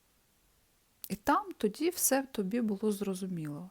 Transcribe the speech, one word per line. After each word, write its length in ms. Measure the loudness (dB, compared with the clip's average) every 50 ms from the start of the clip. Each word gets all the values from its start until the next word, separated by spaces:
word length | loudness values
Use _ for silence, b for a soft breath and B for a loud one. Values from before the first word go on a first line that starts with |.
| _ _ _ _ _ _ _ _ _ _ _ _ _ _ _ _ _ _ _ _ -10 -8
І 80 | -8
там 360 | -2 2 2 2 2 2 -2
тоді 380 | -4 0 0 0 0 0 0 0
все 320 | 0 2 2 4 4 2 2 0
тобі 280 | -4 -4 -2 0 0 0
було 320 | 0 0 0 0 0 0
зрозуміло. 800 | 0 0 -2 -2 -2 -2 -4 -4 -4 -4 -4 -6 -6 -8 -10 -12